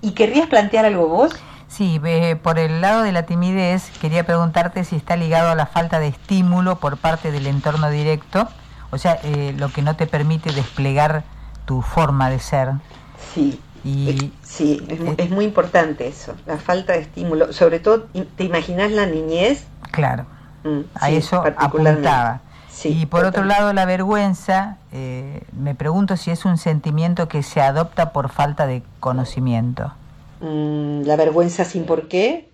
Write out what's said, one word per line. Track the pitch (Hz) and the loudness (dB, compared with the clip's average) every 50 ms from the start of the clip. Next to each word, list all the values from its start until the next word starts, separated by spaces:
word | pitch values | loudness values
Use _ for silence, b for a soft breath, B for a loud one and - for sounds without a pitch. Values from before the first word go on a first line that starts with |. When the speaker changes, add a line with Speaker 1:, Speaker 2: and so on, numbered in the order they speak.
| - | -4
Speaker 1:
¿Y | 208 | -4
querrías | 180 - 226 214 240 285 330 | 2 2 2 4 4 2 2
plantear | 320 277 220 208 202 226 220 220 | 6 4 4 4 4 2 4 4
algo | 214 202 180 170 156 | 4 4 4 2 2
vos? | 165 185 262 330 - B B B B B B B | 4 4 4 4 2 B B B B B B B
Speaker 2:
Sí, | - - 208 185 165 156 147 | -6 -2 0 0 0 0 0
eh, | 165 165 165 170 170 165 | 0 2 2 2 2 0
por | 160 - 175 165 160 | 0 0 0 0 2
el | 165 160 160 160 175 | 0 0 0 0 2
lado | 196 214 226 220 | 2 2 2 2
de | 208 185 | 2 0
la | 170 165 | -2 -2
timidez, | - 170 175 175 180 190 190 185 175 180 185 - - - - - | 0 -2 0 0 0 0 0 0 0 0 -2 -2 -6 -12 -6 -4
quería | 156 156 170 170 | -2 0 0 0
preguntarte | 165 170 170 170 165 160 170 170 175 - 185 180 | 2 2 2 2 2 2 2 0 0 -2 -4 -4
si | - - | -2 -4
está | 151 - - 175 | -6 -2 -2 -2
ligado | 175 170 160 165 165 165 170 | 0 0 2 2 4 4 4
a | 165 | 2
la | 160 151 | 2 0
falta | - - 170 170 165 175 160 | 0 0 -2 -2 0 0 0
de | 151 147 | 0 0
estímulo | 135 - - - 196 190 180 180 175 180 180 185 185 175 | -4 -6 -4 0 2 2 4 4 4 4 2 2 0 0
por | - 143 139 - | -2 -4 -4 -2
parte | - 160 160 165 - 165 147 | -2 -2 -2 0 -2 -4 -4
del | 147 135 | -2 -2
entorno | 139 139 139 127 151 147 156 156 147 | -2 -2 0 0 0 0 2 0 0
directo, | 147 147 147 156 156 151 - - - 185 226 - - B B B B B B B | 0 0 0 0 0 -2 -4 -2 0 0 0 0 -4 B B B B B B B
o | - 135 | -8 -2
sea, | - - - - - | 2 2 2 2 0
eh, | 147 147 143 143 139 139 | -2 -2 -2 -2 -4 -4
lo | 139 143 139 - | -4 -6 -4 -2
que | - | -2
no | 143 147 156 | 0 0 0
te | 160 165 | 0 -2
permite | 156 - 151 147 156 160 160 - 170 147 | -2 0 0 0 2 0 0 -2 -4 -2
desplegar | 139 135 - - - 135 139 135 143 147 156 156 151 151 B B B B B B B - | -2 -4 -4 -4 -4 -2 0 2 2 2 2 2 -2 -4 B B B B B B B -8
tu | - 135 131 | -4 -4 -2
forma | 120 - - - 160 143 139 135 131 131 | -2 -2 0 2 2 2 2 2 2 0
de | 131 127 | 0 -2
ser. | - - - 139 131 131 135 139 - B B B B B B - - - - | -4 -2 0 0 0 0 -2 -6 -6 B B B B B B -20 -20 -12 -2
Speaker 1:
Sí, | 165 147 139 139 - - - - - - | 0 0 0 0 -4 -14 -20 -20 -12 -6
Speaker 2:
Y | 135 139 139 139 139 | -4 -2 -2 0 0
Speaker 1:
eh, | 135 135 139 139 - - - | 0 -2 -4 -6 -8 -14 -20
sí, | - - - 160 147 147 143 - - | -18 -6 -2 0 0 0 0 -2 -8
es | 156 160 | -8 -6
mu-, | 165 165 151 | -4 -4 -2
Speaker 2:
eh, | |
Speaker 1:
es | 156 175 175 | -2 0 0
muy | 185 196 208 | 0 0 0
importante | 214 208 - 165 175 - 180 165 156 151 - 127 | 0 2 0 0 2 4 2 2 2 -2 -4 -6
eso, | 120 - - - - 113 - - | -8 -8 -10 -14 -14 -14 -14 -10
la | - 160 151 | -8 -8 -8
falta | - - 180 185 185 185 185 | -2 -2 -2 -2 0 0 -2
de | 170 | -2
estímulo, | 151 151 - - 175 175 160 156 160 - - | -2 -6 -10 -8 -4 -2 2 2 2 0 4
sobre | - 185 165 165 170 | 4 4 4 4 4
todo, | 170 208 220 226 220 - - | 4 4 4 4 2 -4 -8
im-, | 190 160 - - | -8 -8 -8 -6
¿te | - 185 | -4 -4
imaginás | 185 170 165 160 180 175 175 202 214 214 | -2 0 -2 -2 -2 -2 0 0 2 2
la | 214 202 | 2 0
niñez? | 190 160 156 156 160 160 170 180 226 285 285 - - - - - - | 0 0 -2 -2 -2 0 2 2 2 2 0 -4 -18 -20 -20 -14 -6
Speaker 2:
Claro, | - - 151 131 127 123 131 B B B B B B - - | -2 0 0 0 0 -2 -6 B B B B B B -10 -6
Speaker 1:
Mm, | 156 151 143 147 - - | -4 -4 -4 -4 -6 -6
Speaker 2:
a | - - | -2 0
Speaker 1:
sí, | 143 151 | 2 2
Speaker 2:
eso | 160 156 - - 180 165 | 2 2 2 0 2 2
Speaker 1:
particularmente. | 151 147 - 139 139 139 156 156 156 151 151 143 | 0 0 2 0 0 2 4 4 4 4 4 2
Speaker 2:
apuntaba. | 135 139 127 120 117 117 131 - B B B B B | 2 2 2 2 0 -2 -4 -10 B B B B B
Speaker 1:
Sí, | - - - 160 151 160 | -20 -8 -4 -2 0 0
Speaker 2:
Y | 160 | -2
por | 147 165 170 | 0 2 2
otro | 185 190 | 2 2
Speaker 1:
totalmente. | 185 202 196 196 202 202 | 2 0 2 2 2 4
Speaker 2:
lado, | 208 208 202 | 2 2 2
la | 196 190 | 2 2
vergüenza, | 185 185 180 190 196 214 208 202 196 185 - - - 190 190 196 214 202 - - - - | 2 0 0 0 0 0 2 2 0 -2 -2 -2 0 0 0 0 -4 -10 -14 -18 -16 -12
eh, | 131 131 127 127 127 135 139 147 147 - - - - | -10 -10 -8 -10 -10 -10 -12 -12 -14 -14 -14 -10 -6
me | 139 143 139 | -6 -6 -4
pregunto | - 135 151 165 190 202 185 190 175 | -2 -2 0 2 2 2 2 0 -2
si | - - | -2 -4
es | 170 165 - | -4 0 2
un | 190 175 165 | 2 2 2
sentimiento | - 175 156 151 - 160 151 156 165 170 175 175 170 160 | 2 0 0 0 0 0 0 0 2 2 2 0 -2 -2
que | - 151 139 | -2 -4 -4
se | - - 160 139 | -2 0 2 2
adopta | 135 135 151 170 170 - - 170 156 - | 4 4 2 -2 -2 0 -2 -2 0 0
por | 143 135 135 | -4 -4 -4
falta | - - 143 143 147 - 156 | -2 0 -2 -2 0 -2 -2
de | 135 127 127 120 - - - | -2 -2 -6 -8 -12 -16 -6
conocimiento. | - 131 127 131 127 - - 127 127 127 120 113 117 123 123 123 113 139 - - - - - - - - - - - | -4 -2 -2 -2 -2 -4 -4 -2 -2 0 0 0 0 -2 -4 -4 -6 -8 -10 -14 -20 -20 -20 -20 -20 -20 -18 -12 -10
Speaker 1:
Mm, | 160 156 151 151 151 151 151 147 147 147 147 143 | -6 -4 -2 -2 -2 -2 -2 -2 -4 -4 -4 0
¿la | 143 151 | 2 4
vergüenza | 156 160 160 156 170 175 175 175 - 180 | 4 4 4 4 4 2 2 0 -2 -4
sin | 170 - 175 165 | -2 -2 -6 -2
por | 151 165 160 - - | 0 -2 -2 -2 -2
qué? | - 180 202 247 311 339 - _ | -2 0 0 0 0 -4 -8 _